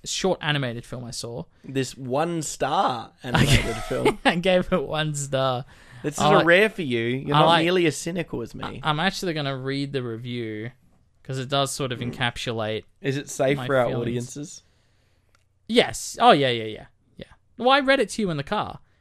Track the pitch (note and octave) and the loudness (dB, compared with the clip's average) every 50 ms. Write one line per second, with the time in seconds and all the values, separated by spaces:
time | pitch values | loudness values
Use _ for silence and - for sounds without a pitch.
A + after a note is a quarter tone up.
0 | - - - - - F#3+ F3 - - D#3 D3 C#3+ C3+ B2 A2+ A#2 - - - B2 | -8 -8 -4 -2 0 0 0 0 0 -2 -2 0 -2 -4 -6 -8 -12 -12 -12 -12
1 | B2 A#2 - - - A#2 A#2 C3+ D#3+ - _ _ - - C3 C3+ C3 - - - | -12 -10 -10 -10 -10 -8 -8 -10 -10 -12 _ _ -14 -6 -2 -2 -2 -2 -4 -10
2 | C3+ B2 B2 C#3+ D#3+ E3+ E3+ E3 D3 - - - D3 C3+ D3+ F3+ G3+ F#3 B2+ A2+ | -8 -4 -2 -2 0 -2 -2 -4 -6 -6 -6 -4 -4 -2 0 0 0 0 0 -4
3 | G#2 - - _ - B2 A#2+ - - - C#3 - - - - - - - - B2+ | -8 -12 -16 _ -8 -2 2 2 4 6 6 4 4 2 -4 -6 -6 -4 -2 0
4 | - G#4 - - - C4+ F3 E3+ E3 F#3+ F#3 F3+ F3+ - F#3 F3 C3+ - D#3 D3+ | 2 2 2 2 2 0 2 2 2 4 4 4 2 2 0 0 0 0 -2 -2
5 | D#3 D#3 D3 C#3+ C#3+ C#3 C#3 C3 C3 C3 B2+ B2 B2+ - - - - - - B2 | -2 -2 -2 -4 -6 -2 0 0 2 0 0 -2 -4 -10 -16 -20 -20 -20 -14 -8
6 | - D3+ D3 - D3 D3+ D#3 D#3 D#3 E3 E3+ F#3 G#3+ A3 G3 - F3 C3 A#2+ A#2 | -8 -6 -2 2 4 6 6 6 6 6 6 6 6 4 0 -4 -4 -2 -2 0
7 | A2+ A#2+ B2+ C3 - D3 C#3+ D3 D#3 D#3+ E3+ E3 E3 E3+ F3+ F#3 E3+ D#3 - - | 0 0 -2 -2 -2 2 4 6 6 6 6 6 4 4 2 2 2 2 0 -2
8 | - E3+ F3 F#3 D#3 - - B2+ A#2 G#2+ - - - - - - C3+ D#3 D3+ D3+ | -4 -6 -6 -6 -6 -6 -6 -8 -8 -8 -10 -10 -10 -10 -10 -6 -4 -2 -2 0
9 | E3+ F#3+ F#3+ - - F#3 D#3 D#3 C#3+ C#3 C#3 C3 B2+ C3+ C#3 C#3 C#3+ C#3 C#3 C3+ | 0 -2 -2 -2 -4 -4 -4 -2 -4 -4 -4 -4 -4 -4 -4 -4 -4 -4 -4 -4
10 | B2 A#2+ A2+ A2 B2 B2 A#2+ A#2+ A#2 A2 G#2+ G#2+ A2 A#2+ - _ _ _ _ _ | -4 -4 -6 -8 -8 -8 -6 -6 -6 -6 -6 -8 -10 -10 -12 _ _ _ _ _
11 | _ _ _ _ _ - C3 C3+ B2+ C3 C#3+ C#3 C#3 C3 - - D3 B2+ B2 A#2 | _ _ _ _ _ -8 -6 -6 -4 -2 0 0 0 0 -2 -4 -4 -4 -4 -6
12 | B2 A#2+ A#2+ - C3 A#2+ - - - C3 A2+ A2+ A2 G#2+ A2 G#2 - _ _ _ | -6 -6 -4 -2 -2 -4 -4 -4 -6 -4 -4 -2 -2 -2 -4 -6 -8 _ _ _
13 | - C#3 C3 C#3+ - - - - C#3 C3 C#3+ C3+ B2 B2+ C3 C3 A#2+ A#2 B2+ B2 | -4 -4 -4 -4 -4 -6 -4 0 0 2 0 0 0 0 2 2 2 2 0 -2
14 | A#2 A#2 A#2+ B2 A#2+ - - C#3+ - F#3 - - _ _ _ _ _ _ _ _ | -2 -2 -2 -4 -6 -8 -10 -12 -14 -14 -14 -18 _ _ _ _ _ _ _ _
15 | _ _ _ _ _ _ _ _ _ _ _ _ _ - A3 A#3+ D3 B2 A2 - | _ _ _ _ _ _ _ _ _ _ _ _ _ 0 4 4 4 4 2 -8
16 | - - - - A3+ B3 G#3 D3 C3+ B2+ A#2+ A2+ A2 A2 G#2+ - - - _ _ | -10 -8 -2 4 6 6 8 6 6 2 0 0 -4 -6 -8 -10 -14 -18 _ _
17 | _ _ _ - - - - _ _ _ _ - A#3 B3+ C4+ C#4+ C#4 C4 C4+ C4 | _ _ _ -20 -20 -20 -20 _ _ _ _ 0 2 4 4 4 4 4 2 2
18 | A3+ G3+ - - G#3+ F3+ D#3+ C#3+ C#3 - G#3 G#3+ C#3 - - - _ _ _ _ | 2 0 -2 -2 -2 -2 0 -2 -4 -4 -4 -4 -4 -4 -8 -14 _ _ _ _